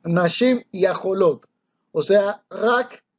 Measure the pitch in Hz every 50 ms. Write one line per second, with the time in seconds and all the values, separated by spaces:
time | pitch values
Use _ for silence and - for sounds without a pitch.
0 | _ 170 170 180 180 170 - - 247 254 254 240 - _ - 165 185 208 - -
1 | - 190 190 190 185 160 139 - _ _ _ _ _ _ _ _ _ _ - -
2 | - - 196 208 196 202 208 208 _ _ 185 - 208 233 240 247 247 247 - -
3 | _ _ _